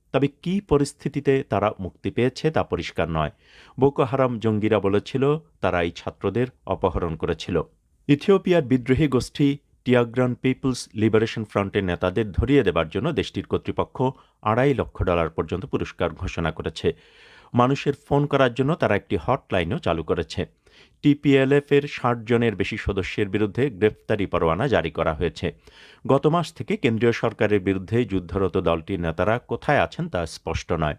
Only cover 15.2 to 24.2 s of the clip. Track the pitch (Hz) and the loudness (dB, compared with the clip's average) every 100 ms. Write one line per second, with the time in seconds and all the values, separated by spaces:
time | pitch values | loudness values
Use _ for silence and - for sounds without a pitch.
15.2 | 80 - 80 90 - - 82 - 87 80 | 0 -4 -6 -6 -4 -6 -6 -4 -4 -4
16.2 | 92 - 80 78 85 - 85 78 - - | -8 -4 -4 -4 -8 -4 -4 -4 -10 -20
17.2 | - - - 117 127 139 151 131 - 143 | -20 -20 -4 2 2 2 -2 -6 0 0
18.2 | 143 139 131 117 135 170 110 101 - 98 | 2 2 2 2 -2 0 0 0 -2 -4
19.2 | - 123 - 98 82 101 92 82 78 85 | -2 -4 0 -2 0 -2 -2 -2 -2 -4
20.2 | 82 - 82 _ _ _ _ _ 147 143 | -4 -6 -8 _ _ _ _ _ 0 2
21.2 | 147 135 135 143 139 143 147 - 123 120 | 4 4 4 2 4 2 0 -2 -2 -2
22.2 | 110 117 117 98 98 107 - 98 90 - | 0 2 2 0 -4 -4 -4 -4 -4 -4
23.2 | 98 101 104 90 143 92 107 - - 107 | -2 0 0 0 -2 2 0 0 -4 -2